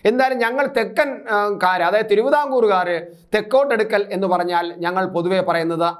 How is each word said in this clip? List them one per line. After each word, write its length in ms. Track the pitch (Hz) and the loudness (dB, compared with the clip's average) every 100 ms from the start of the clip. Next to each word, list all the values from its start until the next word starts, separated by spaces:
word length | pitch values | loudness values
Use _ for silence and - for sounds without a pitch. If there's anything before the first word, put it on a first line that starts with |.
| 208 | 0
എന്തായാലും 320 | 247 262 247 | 2 2 0
ഞങ്ങൾ 320 | 233 262 277 233 | -2 -2 -2 -2
തെക്കൻ, 420 | 208 247 285 247 - | -2 0 -2 -2 -2
ആ, 280 | 208 208 190 | -2 0 0
കാര്, 180 | 185 185 | 0 2
അതായത് 240 | 170 208 220 | 2 2 2
തിരുവിതാംകൂറുകാര് 960 | 202 254 294 277 262 220 185 175 170 170 - - 214 | 2 4 2 2 2 2 2 0 -4 -6 -18 -4 -4
തെക്കോട്ടെടുക്കൽ 720 | 214 262 277 226 214 208 196 | 0 2 2 0 0 0 -2
എന്ന് 160 | 190 190 | -2 0
പറഞ്ഞാൽ 460 | 180 175 175 170 175 | 0 0 -2 -2 -4
ഞങ്ങൾ 280 | 170 185 185 | -4 -2 -2
പൊതുവെ 360 | 170 175 185 | -2 -2 0
പറയുന്നത് 520 | 180 170 165 165 170 170 | 0 0 0 0 -2 -2